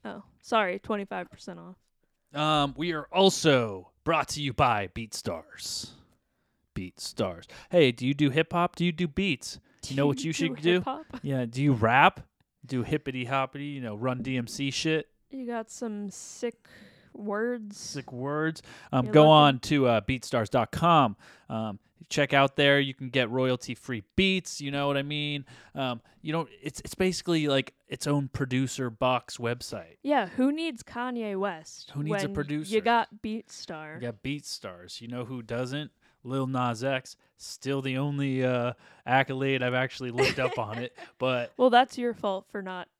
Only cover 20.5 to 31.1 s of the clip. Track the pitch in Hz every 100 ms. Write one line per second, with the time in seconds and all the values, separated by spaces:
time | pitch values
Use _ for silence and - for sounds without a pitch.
20.5 | 131 113 - 165 165 123 98 - - _
21.5 | 113 110 104 _ _ - - 139 143 139
22.5 | - 143 139 139 127 131 127 117 123 127
23.5 | 127 - 120 - 120 - - 190 190 -
24.5 | - 143 143 143 139 143 147 147 143 139
25.5 | - - 139 131 120 _ _ 156 160 165
26.5 | - 151 - - - 185 175 - 165 147
27.5 | 139 131 _ _ - 147 147 135 - 135
28.5 | 127 131 - 127 110 127 123 - - 117
29.5 | 123 - 101 82 - 277 285 185 - 262
30.5 | 302 330 240 - 240 254